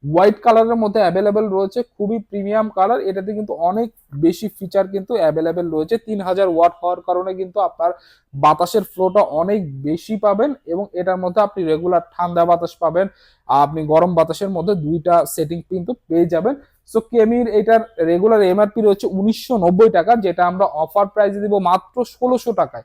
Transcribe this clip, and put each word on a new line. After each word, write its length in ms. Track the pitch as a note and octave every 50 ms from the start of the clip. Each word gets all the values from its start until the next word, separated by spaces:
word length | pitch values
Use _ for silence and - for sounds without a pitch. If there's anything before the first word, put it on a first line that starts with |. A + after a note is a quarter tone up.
| -
হোয়াইট 340 | C#3+ D3+ E3+ F#3 G#3 G#3 -
কালারের 360 | - A#3+ A3 A3+ A3+ A3+ A#3
মধ্যে 240 | A#3 A3 G#3 G3+ A3
অ্যাভেলেবল 500 | G#3 F3+ E3 F#3+ G#3 G#3 G3+ G#3+ A3 G#3+
রয়েছে, 340 | F#3+ F#3+ G3 G3 - B3 A#3+
খুবই 360 | _ _ _ G#3 G3 A3+ A3+
প্রিমিয়াম 500 | G#3 _ - G3+ G3 G3 G#3 A3 G#3+ G#3+
কালার। 300 | G#3 F#3+ F#3 G3 A#3 -
এটাতে 340 | - F#3+ F#3+ G3 F#3+ G3 G#3+
কিন্তু 200 | G#3 G#3+ G#3 -
অনেক 400 | - E3 F3 F#3 G#3+ A#3 A3+ _ _ _ _ -
বেশি 340 | C#3+ D3+ E3 F#3 - - G#3 - -
ফিচার 280 | G3 F3 - G3 F#3+ F#3+
কিন্তু 260 | G3 G3 F#3+ - B3
অ্যাভেলেবল 580 | A3 E3+ D#3 D3+ D#3+ D#3+ E3 E3 F3 F3 E3+
রয়েছে। 260 | D#3+ D#3 D#3 D#3+ A3+ A3+
তিন 240 | _ - G#3+ G3+
হাজার 260 | F#3+ F3+ F#3 F#3 G3 F#3
ওয়াট 240 | E3+ D#3+ E3+ F3 E3+ - -
হওয়ার 180 | F3 F3+ F3
কারণে 320 | F3 - F3+ F3+ F#3 F#3+ F#3+
কিন্তু 260 | F#3 F#3+ F#3 F3+ G#3
আপনার 320 | F#3+ E3+ - _ E3 F3 F3+ - _ _ _ _ _ _ -
বাতাসের 460 | C#3 C#3+ D3+ D#3 D#3 F3 F3 - A3
ফ্লোটা 380 | F#3+ - - - F#3 F#3 F#3 G#3
অনেক 640 | F#3+ - - D3+ - F#3+ G#3 G3 F#3 D3 C3+ C3+ C3+
বেশি 340 | D3 D#3 E3+ - - A3 G#3
পাবেন। 360 | G#3+ G#3 G3 G3+ A#3 D4 C#4 - _
এবং 200 | - E3 F3+ G3+ G3 _
এটার 240 | F3 F3+ F#3 F#3 F#3
মধ্যে 240 | F#3 F3+ F3 A3
আপনি 220 | G#3 G3+ - G3+ F3+
রেগুলার 380 | D#3+ D#3 D#3 E3+ F3+ F#3 E3+ E3+ _ _ -
ঠান্ডা 280 | F3 F3 F3 F3 E3+
বাতাস 300 | E3+ F3 E3+ E3+ E3 -
পাবেন, 320 | _ E3+ E3 D#3 F3 G3 G3 _ _ _ _ _ _ _ -
আপনি 380 | B2+ C#3 D3 D3 D#3 D#3+ D#3
গরম 300 | D3+ D3+ D#3+ E3+ F3+ F3+
বাতাসের 340 | E3 D#3+ D#3+ E3 - G3+ F#3+
মধ্যে 260 | G3 F3 D#3 F#3 G#3
দুইটা 500 | F3+ D3+ D3 D#3+ E3+ D3+ F3 E3+ E3+ D#3
সেটিং 360 | - - - D#3+ D3 E3 E3+
কিন্তু 320 | E3 _ F3+ F#3 F3 G#3 B3
পেয়ে 320 | _ _ _ E3 E3+ E3+
যাবেন। 300 | E3+ E3+ E3 E3+ A3+ C#4+ C#4 - _ _ _ _ _ -
So 80 | A3+
কেমির 460 | A3 _ - A#3+ A3 A3 A#3 A#3+ A#3+ A3+
এটার 580 | G3+ G#3+ G3 G#3 A3+ A3+ A3 - _ - E3+
রেগুলার 360 | D#3+ E3+ F3 F#3 A3 A3+ G#3+
এমআরপি 400 | G3+ F#3 F3+ G3+ G#3+ G#3 - A3+
রয়েছে 260 | G#3+ G#3 G3 G3+ - G#3+
উনিশশো 500 | - F#3+ G3 G#3+ A3 - - - B3+ A3+
নব্বই 320 | F3+ F3 F3+ F3+ A3+ A3+
টাকা, 260 | - F#3 E3 F#3+ A#3+
যেটা 320 | A#3+ G3 F#3+ E3 - F3+ F3+
আমরা 180 | F3+ F#3 G3+
অফার 420 | - - D3+ D#3+ D#3+ - G3+ G3+ G3
প্রাইসে 320 | _ G#3+ G#3 G3+ F#3+ G3+
দিব 180 | G3+ G#3 G3+ G3+
মাত্র 480 | F#3+ F3 F3+ F#3 - _ _ B3 A#3+
ষোলোশো 480 | - - _ - B3+ B3+ A#3+ - A#3+ A3
টাকায়। 300 | F#3+ E3 C3 - A#2+ A2+